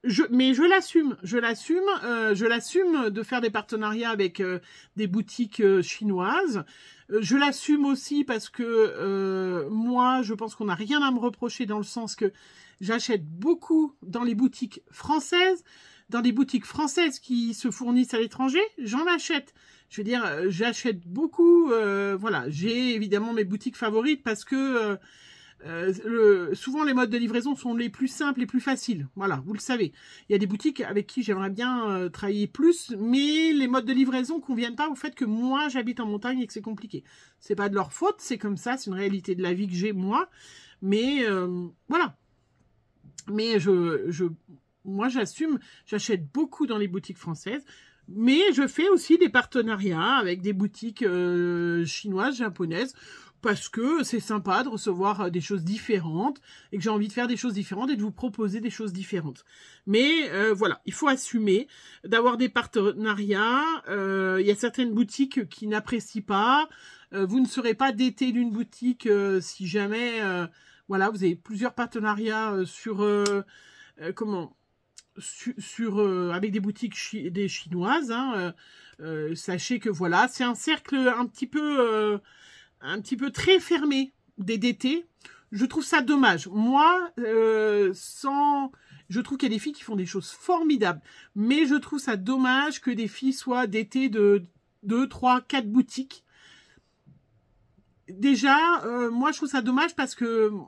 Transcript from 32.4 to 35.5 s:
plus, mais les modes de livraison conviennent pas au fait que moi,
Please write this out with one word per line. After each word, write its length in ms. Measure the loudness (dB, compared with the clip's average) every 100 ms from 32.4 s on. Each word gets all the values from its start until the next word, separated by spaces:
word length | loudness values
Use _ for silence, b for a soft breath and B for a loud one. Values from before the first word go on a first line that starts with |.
| -4
plus, 480 | 4 4 4 -2 -4
mais 540 | 0 2 2 2 2
les 140 | 2 2
modes 200 | 0 2
de 60 |
livraison 460 | 2 2 2 -2 -4
conviennent 380 | -4 -4 -4 -4
pas 140 | -4
au 40 |
fait 200 | -4 -10
que 100 | -4
moi, 440 | -2 0 0